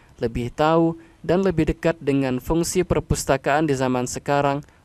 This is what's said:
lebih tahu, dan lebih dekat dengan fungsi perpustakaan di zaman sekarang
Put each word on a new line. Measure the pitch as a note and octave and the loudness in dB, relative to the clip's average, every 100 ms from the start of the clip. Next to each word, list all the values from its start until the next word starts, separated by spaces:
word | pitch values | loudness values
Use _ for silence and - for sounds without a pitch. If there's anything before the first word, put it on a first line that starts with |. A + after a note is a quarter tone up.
| _ - | _ -8
lebih | A#2+ A#2 A#2+ | -6 -4 -6
tahu, | - D3+ E3 E3 E3 - _ | 0 2 4 2 -2 -14 _
dan | - F3 F#3+ | -2 0 2
lebih | D#3+ D#3 | 0 0
dekat | D#3 E3 D#3+ | 0 -2 -2
dengan | C#3+ C#3 C3+ B2+ | -2 0 0 -4
fungsi | - E3 E3 F#3 | -2 -2 0 -2
perpustakaan | F3 D#3 - D3 - C#3 D3+ C#3+ | 0 -2 -2 -2 0 0 2 0
di | D#3+ C3 | 2 0
zaman | C3 B2+ B2 | 0 -2 -4
sekarang | C3 - C#3+ C#3+ C#3 - _ | -6 -2 0 2 -2 -8 _